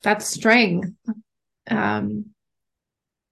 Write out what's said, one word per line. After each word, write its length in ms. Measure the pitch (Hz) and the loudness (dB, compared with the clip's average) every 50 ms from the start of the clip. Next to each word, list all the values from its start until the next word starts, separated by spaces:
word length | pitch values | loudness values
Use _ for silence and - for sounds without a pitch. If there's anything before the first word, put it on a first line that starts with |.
that's 260 | - - 208 311 - - | 0 0 0 0 -2 -8
strength. 640 | - - - 226 226 247 233 196 175 175 190 180 - _ - - 220 220 - _ _ _ _ _ _ _ - 226 | -6 0 2 4 6 6 4 4 0 -2 -4 -6 -10 _ -10 -10 -10 -10 -10 _ _ _ _ _ _ _ -8 -4
Um, 580 | 226 214 208 208 208 214 208 208 214 208 214 214 _ _ _ _ _ _ _ _ _ _ _ _ _ _ _ _ _ _ _ _ | -4 -2 0 0 -2 -2 -4 -4 -6 -6 -8 -10 _ _ _ _ _ _ _ _ _ _ _ _ _ _ _ _ _ _ _ _